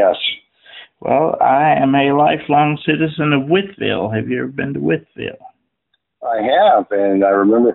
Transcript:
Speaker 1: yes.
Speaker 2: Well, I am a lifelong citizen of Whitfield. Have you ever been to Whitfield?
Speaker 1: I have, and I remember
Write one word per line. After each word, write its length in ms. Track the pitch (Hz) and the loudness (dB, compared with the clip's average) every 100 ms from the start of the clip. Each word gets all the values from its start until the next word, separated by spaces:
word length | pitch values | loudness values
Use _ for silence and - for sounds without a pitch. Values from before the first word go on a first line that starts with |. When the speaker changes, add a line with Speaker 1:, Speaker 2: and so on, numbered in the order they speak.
| 98 | 2
Speaker 1:
yes. 80 | - - - _ _ - - - _ | 0 -4 -10 _ _ -20 -20 -20 _
Speaker 2:
Well, 360 | - 131 160 - | -4 -2 0 0
I 320 | 120 131 156 147 | 2 2 2 2
am 140 | 135 139 | 2 2
a 160 | 139 | 2
lifelong 640 | 143 151 156 - 147 147 147 - | 2 2 0 0 0 2 -2 -2
citizen 480 | 151 156 151 151 | -2 -2 -2 0
of 140 | 143 139 | 0 0
Whitfield. 640 | 180 196 - 107 101 101 | -2 -2 -6 -4 -2 -2
Have 160 | 110 117 | -4 -4
you 100 | 123 | -6
ever 80 | 127 | -6
been 260 | 135 139 143 | -6 -8 -4
to 40 | |
Whitfield? 580 | 151 160 - - - - - _ _ _ _ _ _ _ | -4 -4 -6 -12 -12 -12 -20 _ _ _ _ _ _ _
Speaker 1:
I 140 | - 113 | -6 -4
have, 420 | 110 156 208 117 95 | 0 2 4 2 0
and 320 | 101 101 98 98 | -2 0 2 2
I 40 | |
remember 440 | 98 98 113 120 | 4 4 4 2